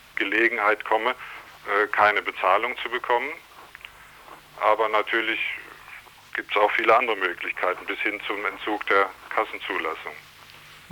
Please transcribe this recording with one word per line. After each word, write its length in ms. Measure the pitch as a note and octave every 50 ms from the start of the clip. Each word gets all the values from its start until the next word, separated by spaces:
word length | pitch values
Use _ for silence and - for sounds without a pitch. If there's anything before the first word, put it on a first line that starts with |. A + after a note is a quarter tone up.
| - - -
Gelegenheit 680 | - G#2+ G2 G2+ A2 A#2 A2+ G2 G#2+ G#2 G#2+ G#2 - -
komme, 280 | - A2 A2 A2 B2
äh, 760 | B2+ - - - - - - - - - - G#2+ G2+ G2+ G#2 G2+
keine 300 | - - G#2 G#2 G#2 G2
Bezahlung 540 | F2+ G2 - - - F#2 F#2+ G#2 A2+ B2 A#2+ - -
zu 60 | A#2+
bekommen. 400 | A#2 B2 - - B2 A#2+ B2+ C#3+ E3 E3+ - - - - - - - - - - - - - - - - - - - - - - - -
Aber 280 | - G#2+ G#2+ G#2+ A2+ G#2+
natürlich 500 | A2 G#2+ G#2 - - A2+ A2 A2 A2 G2+ G2+ - - - - - - - - - - - - - - - - - -
gibt's 220 | - G#2+ - - G2+
auch 140 | G#2 G#2
viele 240 | - - A2+ A2+ A2+ A#2+
andere 180 | B2 A#2 G#2+
Möglichkeiten, 680 | G2 F#2+ F2+ F2 - - F2+ - - - F2+ F2+ - -
bis 140 | - G2 -
hin 200 | - A2 G#2 G2+ - -
zum 160 | G#2+ G2+ G#2
Entzug 400 | F#2 D#2 - - A2+ G#2+ G#2 - -
der 220 | G2+ G2 G2 F#2 - - - -
Kassenzulassung. 840 | - A2 G#2+ - - G2 - - G2 F2 D#2+ D#2+ D#2+ - - E2 D2+ - - - - - - - - - - - - - - -